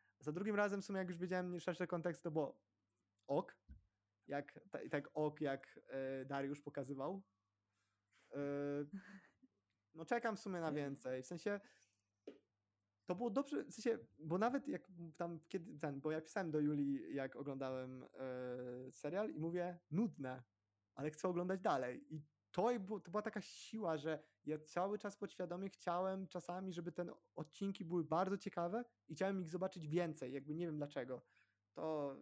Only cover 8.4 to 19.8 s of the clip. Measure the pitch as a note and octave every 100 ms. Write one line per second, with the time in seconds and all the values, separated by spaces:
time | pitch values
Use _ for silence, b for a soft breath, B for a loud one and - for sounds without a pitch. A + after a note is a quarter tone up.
8.4 | C#3+ C#3+ C#3+ C#3+ D3 F#3+ F#3+ G3 B B
9.4 | - _ _ _ _ D#3+ D#3+ A#3 A#3 G3+
10.4 | G3+ F3+ E3 D3+ C#3+ C3+ C3 C3 C3 F3
11.4 | - G3+ B B B B _ _ - -
12.4 | _ _ _ _ _ _ - F3+ A#3+ G#3
13.4 | C#4+ D4 - G3+ A#3+ A3 - - D3+ F3
14.4 | A3+ C4+ - F#3 - F3 E3 - E3+ E3
15.4 | - F#3+ E3+ D3+ D#3 C#3 D#3 D#3 D#3 -
16.4 | F3 D3+ D3 D3 C#3 C#3 D#2+ C3+ C3+ -
17.4 | C#3 C3+ C3+ C3 B2+ C3 B2+ - C3 B2+
18.4 | B2 B2 B2 B2 C3 - D3 F3+ A3 -
19.4 | D#3+ F3 F3 F3